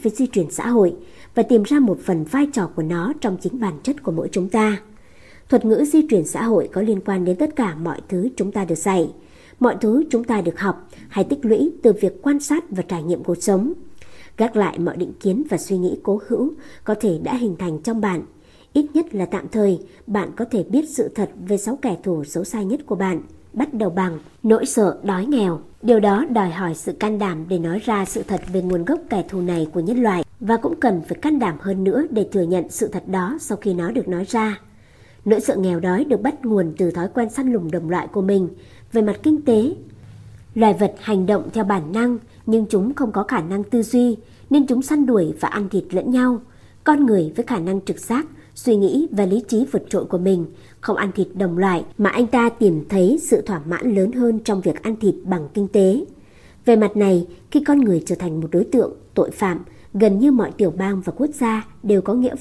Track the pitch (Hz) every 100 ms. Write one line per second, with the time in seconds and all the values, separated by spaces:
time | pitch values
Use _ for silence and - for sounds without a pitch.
0 | 226 214 247 208 151 - 226 240 180 -
1 | - - - - 220 233 202 294 240 175
2 | - 170 151 269 285 240 165 - 156 175
3 | 185 302 - 185 185 254 208 151 - 294
4 | - 165 - - 185 220 214 202 - -
5 | - - - - - 254 220 226 294 320
6 | 302 202 156 - 226 208 - 185 220 196
7 | 196 185 175 180 302 302 208 151 170 -
8 | - 180 233 254 196 202 175 160 208 190
9 | 156 - - - - - 247 202 214 247
10 | 311 226 233 214 170 165 196 185 - -
11 | - - 190 285 220 214 302 - 226 202
12 | 185 - 277 285 - 302 330 185 - 175
13 | 156 175 - 175 - 190 247 370 - -
14 | - - - - 226 226 196 - 165 170
15 | 165 - 202 202 302 175 - 185 185 -
16 | - 208 - 214 269 320 - - - -
17 | 214 160 - 247 233 165 180 156 226 226
18 | 202 170 - - - - _ 285 294 302
19 | 330 202 175 196 - 220 202 180 - -
20 | - 202 175 - 247 214 175 240 311 -
21 | - - 190 - 180 196 220 277 254 165
22 | 196 160 143 165 202 220 190 294 - 190
23 | 190 170 - - - 214 - 220 202 180
24 | 185 160 - - 220 220 - - 190 -
25 | 202 185 226 277 190 160 - - 220 226
26 | 202 202 302 226 185 165 180 156 - 156
27 | 214 214 202 160 165 185 165 190 240 208
28 | 190 220 - 190 - 185 180 180 170 320
29 | - 208 165 190 175 170 156 175 165 247
30 | 233 180 - - 208 226 - 330 247 180
31 | - - 294 294 208 147 196 190 190 247
32 | 330 220 190 202 170 180 - - 233 185
33 | - 190 180 302 - 202 208 175 170 233
34 | 185 175 190 233 214 202 - - - -
35 | - - 202 214 - 196 185 170 180 185
36 | 302 202 240 285 233 208 165 156 175 170
37 | 175 254 226 277 262 233 165 170 165 175
38 | - 208 190 196 180 - - - - 226
39 | 208 202 311 302 285 220 254 370 - -
40 | - - - - - 220 220 180 202 -
41 | - 196 185 202 - 226 202 196 151 208
42 | 240 233 - - - 220 214 202 214 285
43 | 240 202 - 240 160 202 202 240 220 247
44 | 247 220 - - - 294 254 247 269 302
45 | 254 220 156 156 - 208 196 190 165 175
46 | - 254 254 233 - - - - - 294
47 | 269 202 156 - - 220 170 190 190 170
48 | - 240 311 - - - - 208 196 269
49 | 320 208 196 214 226 220 262 202 - 196
50 | 170 180 185 185 165 - - - - -
51 | 202 190 180 185 190 170 190 175 - -
52 | 196 208 233 247 233 226 208 156 139 190
53 | 180 294 - 214 - 175 151 175 254 196
54 | 190 254 240 220 220 196 175 - 220 220
55 | 202 - 175 180 139 208 196 208 190 233
56 | 381 - - - - - - 226 202 208
57 | 196 180 170 - - 294 294 285 226 170
58 | - 180 180 160 160 175 180 262 - -
59 | - - - - 190 175 - - - 202
60 | 214 196 277 247 175 - 190 170 190 196
61 | 180 - 294 - 233 220 - - 208 196
62 | 190 247 247 269